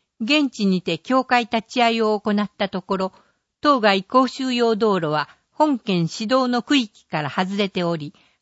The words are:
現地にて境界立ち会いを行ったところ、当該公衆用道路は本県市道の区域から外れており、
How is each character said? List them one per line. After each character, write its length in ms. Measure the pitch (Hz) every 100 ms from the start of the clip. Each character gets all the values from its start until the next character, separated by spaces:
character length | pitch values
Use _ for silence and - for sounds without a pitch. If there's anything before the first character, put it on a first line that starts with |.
| _ -
現 280 | 226 302 277
地 160 | - 196
に 160 | 185
て 160 | - 165
境 280 | - 262 254
界 160 | 240
立 180 | 226 226 -
ち 100 | 247
会 120 | 233 226
い 60 |
を 160 | 214 208
行 140 | 220
っ 180 | 208 202
た 200 | - 196
と 120 | 185
こ 160 | - 190
ろ、 160 | 190 _ _ _ _ _
当 220 | 294 269
該 220 | 208 196
公 240 | - 254 254
衆 260 | - 262
用 240 | 240 233 214
道 180 | 220 190
路 140 | 156
は 180 | 151 139 - _
本 260 | - 302 254
県 300 | 220 180 165
市 200 | - 220
道 200 | 262 247
の 160 | 240
区 140 | - 285
域 280 | 214 - -
か 160 | 156
ら 80 | 147
外 280 | - 185 202
れ 100 | 196
て 160 | 185
お 140 | 170 165
り、 160 | 143 - _ _